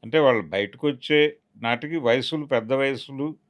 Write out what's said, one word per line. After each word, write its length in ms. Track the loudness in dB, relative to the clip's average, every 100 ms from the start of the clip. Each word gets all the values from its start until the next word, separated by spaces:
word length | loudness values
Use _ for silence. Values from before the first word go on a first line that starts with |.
అంటే 140 | -2 4
వాళ్ళు 240 | 4 4
బయటకు 440 | 0 -4 -4 -4 -4
వచ్చే 500 | -4 0 2 2 0 _ -8
నాటికి 340 | -4 -4 -4 -4
వయసులు, 480 | 2 2 0 -6
పెద్ద 280 | -2 -2 0
వయసులు 640 | -2 -2 -4 -8 -8 -8 -10 _